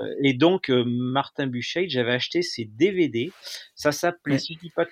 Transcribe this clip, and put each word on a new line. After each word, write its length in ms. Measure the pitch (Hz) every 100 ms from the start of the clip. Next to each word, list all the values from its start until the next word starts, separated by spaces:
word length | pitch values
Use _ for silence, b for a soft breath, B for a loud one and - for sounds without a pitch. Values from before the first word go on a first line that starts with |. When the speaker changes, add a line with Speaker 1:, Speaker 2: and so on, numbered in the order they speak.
| 110 -
Speaker 1:
et 100 | 139
donc, 360 | 123 160 185 -
euh, 160 | 123 120
Martin 600 | 120 123 135 135 - 139
Buchheit, 420 | 123 117 165 185
j'avais 240 | 131 117
acheté 280 | 123 - 170
ses 220 | 175 -
D 280 | 107 107 185
V 180 | 185 156
D. 240 | 117 151 - B B B -
Ça 160 | 147
s'appelait, 440 | 147 175 175 147 139
Speaker 2:
Ouais. 40 |
Speaker 1:
si 140 | -
je 60 | 160
dis 100 | 170
pas 120 | -
de 60 | 170